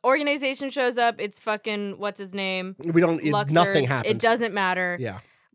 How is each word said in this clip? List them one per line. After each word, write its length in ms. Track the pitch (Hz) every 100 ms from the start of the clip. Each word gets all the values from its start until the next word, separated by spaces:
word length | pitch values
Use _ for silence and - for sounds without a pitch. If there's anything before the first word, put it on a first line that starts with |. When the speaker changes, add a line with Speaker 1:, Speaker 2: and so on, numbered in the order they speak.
Speaker 1:
organization 640 | 247 269 294 285 269 269 277
shows 280 | 277 247 233
up. 180 | 233 233
It's 200 | 208 -
fucking, 580 | - 214 220 208 202 196
what's 220 | 202 202
his 140 | 190
name? 420 | 196 190 185 185 190
Speaker 2:
We 220 | 170 165
don't, 180 | 170 165
it, 100 | 151
Speaker 1:
Luxord. 200 | 151 143
Speaker 2:
nothing 320 | 165 175 175 127
Speaker 1:
It 20 |
Speaker 2:
happens. 340 | 131 208 214
Speaker 1:
doesn't 320 | 226 226 226
matter. 440 | 202 190 185 180 175
Speaker 2:
Yeah. 200 | 113 95 _ _ _